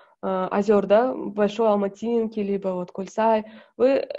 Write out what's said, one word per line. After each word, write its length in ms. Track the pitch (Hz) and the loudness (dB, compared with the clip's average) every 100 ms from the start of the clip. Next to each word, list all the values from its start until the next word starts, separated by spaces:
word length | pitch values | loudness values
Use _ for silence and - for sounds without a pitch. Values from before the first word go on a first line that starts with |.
| _ _ | _ _
э, 260 | 190 190 185 | -4 -4 -2
озёр, 360 | 202 202 202 190 | 0 2 2 4
да, 280 | 208 254 | 4 4
Большой 540 | 262 208 202 202 208 220 | -2 -6 -2 -2 0 2
Алматинки, 720 | 202 202 196 226 233 220 220 | 2 -2 -4 -2 -2 -2 -4
либо 280 | 202 202 196 | -4 -4 -4
вот 180 | 180 180 | -6 -8
Кульсай, 520 | - 185 - 226 220 214 - - - | -10 -8 -2 2 2 -2 -14 -14 0
вы, 100 | 254 | 2
э, 180 | 277 - | 2 -2